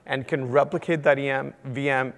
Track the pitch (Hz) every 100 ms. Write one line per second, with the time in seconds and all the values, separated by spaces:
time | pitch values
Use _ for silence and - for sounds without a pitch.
0 | - 135 120 147 127 139 139 175 - 160
1 | 147 139 139 135 139 - 135 127 139 131
2 | 131